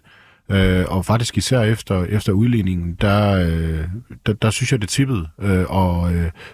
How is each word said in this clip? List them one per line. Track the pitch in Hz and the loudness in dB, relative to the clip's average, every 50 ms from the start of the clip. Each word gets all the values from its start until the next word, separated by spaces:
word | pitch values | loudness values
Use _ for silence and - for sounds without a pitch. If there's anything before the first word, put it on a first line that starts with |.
| - _ - - - _ _ _ _ - | -12 _ -20 -20 -20 _ _ _ _ 0
øh, | 98 98 95 92 92 92 90 - | 2 4 4 4 4 2 0 0
og | 82 85 85 | -2 -2 0
faktisk | - 104 117 117 - - 104 | 0 0 0 0 -2 -2 -2
især | - - 131 127 | -2 0 2 2
efter, | 110 107 113 - - - 104 92 90 | 2 2 0 0 -2 -2 -2 -2 0
efter | 87 104 107 - - | 0 -2 -2 0 0
udligningen, | 98 95 113 123 120 113 98 92 92 87 85 85 85 - | 2 2 2 2 2 2 0 0 -2 -2 -4 -4 -4 0
der, | - 101 98 104 104 101 | 2 2 2 4 2 2
øh, | 98 95 87 85 82 82 82 82 80 78 78 85 90 113 123 - - - - | 2 2 2 2 0 0 -2 -2 -2 -4 -4 -6 -8 -10 -12 -14 -18 -8 -4
der, | - 107 | -4 -2
der | 104 - 110 | 0 0 -2
synes | 104 - 131 - | 0 -2 -2 -2
jeg, | 139 123 | -2 -2
det | 104 - | -2 -2
tippede. | - - 139 135 131 101 82 80 - - | -2 0 0 0 -2 -4 -4 -6 -8 -6
Øh, | 95 101 95 92 90 - | -2 0 2 2 2 0
og, | - 95 92 90 87 87 85 87 87 | 0 0 0 2 0 0 0 0 0
øh, | 85 85 82 - - - - | 0 0 -2 -4 -8 -14 -20